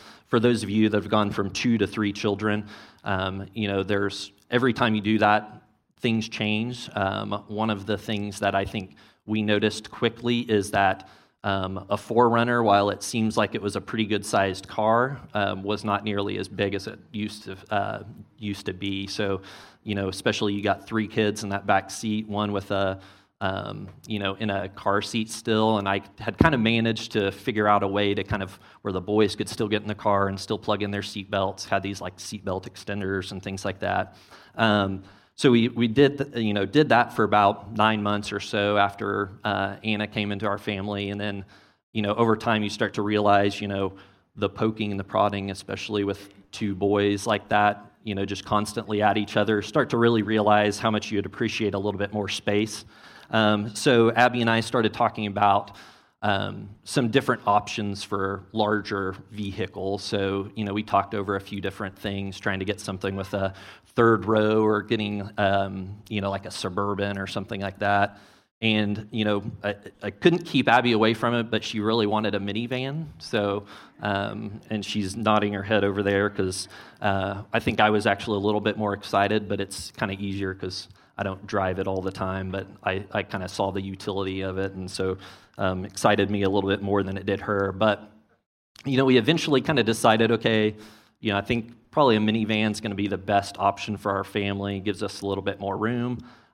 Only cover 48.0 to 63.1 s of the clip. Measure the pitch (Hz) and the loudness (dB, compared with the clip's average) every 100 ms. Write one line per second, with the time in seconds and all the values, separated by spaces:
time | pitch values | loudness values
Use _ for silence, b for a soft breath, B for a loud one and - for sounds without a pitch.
48 | 107 98 104 101 - 104 107 117 107 104 | -6 -4 -4 -4 -2 0 0 -4 -4 2
49 | 104 104 101 113 104 107 - 156 123 120 | 4 2 0 0 2 2 2 0 2 4
50 | 117 113 101 110 104 104 104 101 113 107 | 6 4 2 2 6 6 4 2 0 0
51 | - 101 98 - 113 - 104 98 101 98 | 0 -2 -4 -4 -4 0 -2 0 -2 -2
52 | 101 107 95 - - 104 107 - - B | -4 -4 -4 -4 0 0 0 -6 -14 B
53 | B B B 110 107 104 104 - 147 120 | B B B 2 4 2 -2 0 4 6
54 | 113 113 123 120 117 113 - 127 110 - | 6 6 4 4 2 0 0 0 0 2
55 | 117 - 104 98 104 98 - B B B | 0 0 -4 2 4 4 0 B B B
56 | B _ 107 98 101 104 104 101 - 151 | B _ -2 0 -2 -8 -14 -16 -4 -2
57 | 117 131 131 117 - 104 - - 101 101 | 2 2 2 0 2 2 0 -6 -6 -6
58 | - 98 98 98 92 110 107 107 101 98 | -6 -4 -4 -6 -6 -2 2 0 0 -4
59 | 95 95 - 104 101 - 92 98 95 98 | -4 -8 -12 -8 -8 -6 -8 -6 -6 -6
60 | - 104 98 98 101 110 101 104 107 98 | -4 -2 -2 -2 -6 -6 -4 -4 0 0
61 | 98 107 98 98 - 101 95 - 98 - | 0 -4 -2 -4 -6 -6 -6 -6 -10 -8
62 | 104 98 98 95 104 95 95 101 - 95 | -6 -6 -6 -6 -4 -2 -4 -6 -8 -6
63 | 98 | -6